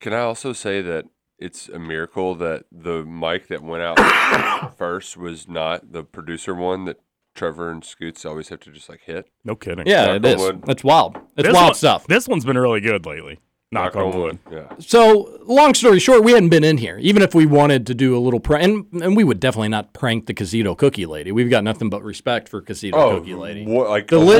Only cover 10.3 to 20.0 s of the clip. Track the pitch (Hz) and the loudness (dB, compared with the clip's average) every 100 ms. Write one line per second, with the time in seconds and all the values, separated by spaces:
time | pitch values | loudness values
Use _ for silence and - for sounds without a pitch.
10.3 | 95 95 92 - 131 135 156 92 - - | 0 -2 -4 -6 -4 2 2 2 -6 -12
11.3 | - 170 180 170 - 151 98 - 208 - | -2 2 6 4 4 0 0 0 -2 0
12.3 | 135 117 127 123 110 110 101 80 76 71 | -4 -2 0 0 0 0 -2 -6 -14 -16
13.3 | - _ _ _ 110 92 101 95 92 82 | -20 _ _ _ -6 -4 -4 -4 -4 -6
14.3 | 82 - 80 76 - - 233 220 208 - | -8 -14 -18 -16 -20 0 4 6 6 2
15.3 | - - 269 302 - 233 185 - 247 226 | -14 0 4 4 6 6 6 6 6 8
16.3 | 233 170 165 151 147 104 98 180 208 185 | 6 6 4 4 2 -2 -2 2 4 4
17.3 | 165 156 143 147 135 113 123 131 123 123 | 4 4 6 4 2 -2 -2 0 2 0
18.3 | 117 - 151 185 214 - 170 175 208 175 | -2 0 2 2 0 -6 -6 0 2 2
19.3 | 101 131 110 107 107 - - | 2 -2 -2 -4 -4 -8 -6